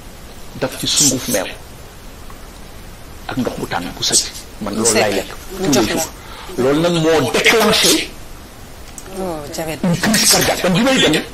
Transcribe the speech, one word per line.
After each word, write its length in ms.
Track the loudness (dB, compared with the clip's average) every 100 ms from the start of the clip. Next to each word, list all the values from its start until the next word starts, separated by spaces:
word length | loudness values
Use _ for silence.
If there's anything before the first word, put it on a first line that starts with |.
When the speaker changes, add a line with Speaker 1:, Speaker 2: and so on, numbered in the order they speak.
| -16 -16 -16 -16 -14 -6
Speaker 1:
def 180 | -6 -4
ci 60 | 0
sunguf 400 | 4 4 2 0
meew. 180 | -2 -2 -8 -14 -16 -18 -16 -16 -16 -16 -16 -16 -16 -16 -16 -16 -16 -16 -14 -8
Ak 80 | -2
ndox 180 | -2 -2
bu 60 | -4
tàng 180 | -4 -4 -4
bu 60 |
sëcc. 300 | 0 0 0 -6 -14 -10
Man 120 | -6
Speaker 2:
Bu 60 | 0
Speaker 1:
loolu 120 | 2
laay 180 | 4 4
Speaker 2:
sëcc. 40 | 2
Speaker 1:
lekk 140 | -4 -8 -10 -4
Speaker 2:
Mu 60 | 2
Speaker 1:
tous 60 |
Speaker 2:
jox 120 | 2 2
Speaker 1:
les 80 |
Speaker 2:
la. 60 | 0
Speaker 1:
jours. 120 | -4 -8 -16 -14 -10 0
Loolu 220 | 2 4
nag 120 | 4
moo 380 | 4 4 4 4
déclenché 800 | 2 4 6 6 4 4 4 2 -10 -14 -14 -16 -16 -16 -16 -16 -14 -12 -6
Speaker 2:
Oh, 160 | -6 -6 -6
diabète. 260 | -6 -6 0
Speaker 1:
une 120 | 2 2
crise 340 | 4 4 6
cardiaque. 320 | 4 4 2
Man 80 | 4
bi 100 | 4
may 160 | 6 6
dem 240 | 4 4 0